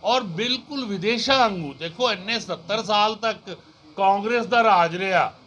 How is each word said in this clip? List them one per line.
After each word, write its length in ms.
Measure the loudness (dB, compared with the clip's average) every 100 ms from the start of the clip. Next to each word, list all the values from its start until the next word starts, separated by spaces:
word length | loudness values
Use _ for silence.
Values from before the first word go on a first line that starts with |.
ਔਰ 180 | 0 -2
ਬਿਲਕੁਲ 600 | -2 -6 -4 -4 -6 -10
ਵਿਦੇਸ਼ਾਂ 540 | -6 -4 -2 -2 0 2
ਵਾਂਗੂ 360 | 2 0 -8
ਦੇਖੋ, 380 | -8 -12 -4 -2
ਇੰਨੇ 280 | -2 -4 -6
ਸੱਤਰ 420 | -6 -10 -4 -6
ਸਾਲ 320 | 0 2 2
ਤੱਕ 440 | 0 -4 -4 -10 -18 -18 _ -18 0
ਕਾਂਗਰਸ 500 | 2 2 0 -2 2
ਦਾ 160 | 4
ਰਾਜ 340 | 6 6 4 0
ਰਿਹਾ 380 | 0 2 0 -4